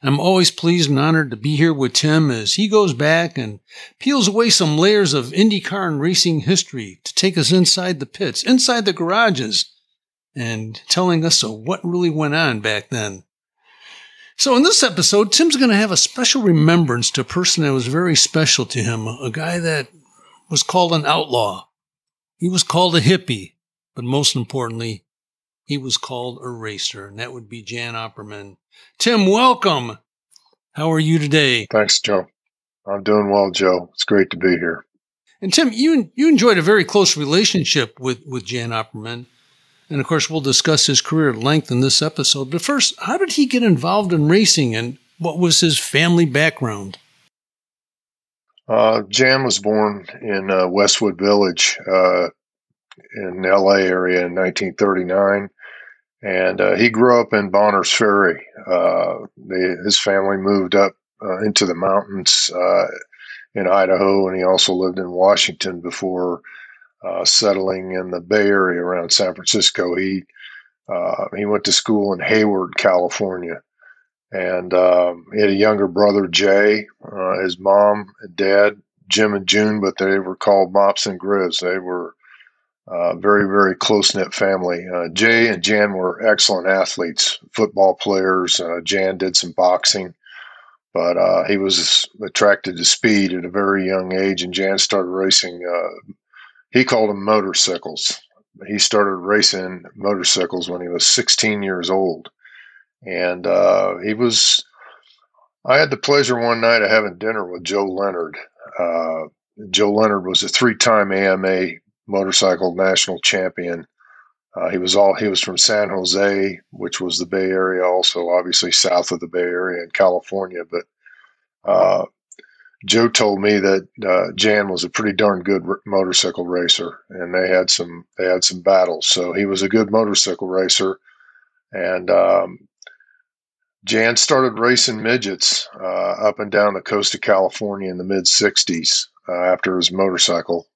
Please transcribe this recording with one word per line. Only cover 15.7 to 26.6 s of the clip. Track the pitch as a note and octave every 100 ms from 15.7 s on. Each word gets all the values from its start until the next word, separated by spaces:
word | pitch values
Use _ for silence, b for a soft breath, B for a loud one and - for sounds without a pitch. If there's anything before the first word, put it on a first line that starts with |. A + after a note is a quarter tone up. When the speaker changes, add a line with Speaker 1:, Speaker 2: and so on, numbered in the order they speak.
Speaker 1:
have | G3+ G#3+
a | F3+
special | - - B3 C4+
remembrance | G#3 E3 D3+ E3+ D#3 A#2+ A2+
to | -
a |
person | B2 F3+ F3+ -
that | D3
was | C3+ A#2+
very | D3+ F3+
special | D3+ - D#3+ D#3 - A#2+
to | A#2+
him, | A2 A2+ A2
a | A#2+ B2+
guy | C3 D#3+ F3
that | E3 D#3 B2+ _ _ b b b _
was | D#3+
called | - F#3 F3
an | E3 D3
outlaw. | D#3+ D#3 A#2+ G#2+ F2+ - _ _ _ _ _ _ _
He | F3
was | F#3
called | - E3 F3+
a | E3
hippie, | B2 F#3 F#3+ A2+ F#2 _ _ _ _
but | -
most | A#2+ C#3 C#3 C3+
importantly, | A2+ C#3 A#2+ A2+ A#2 G#2 _ _ _ _ _ _
he | _ C#3+
was | C3 -
called | - B2+ B2 B2
a | B2+
racer, | A#2+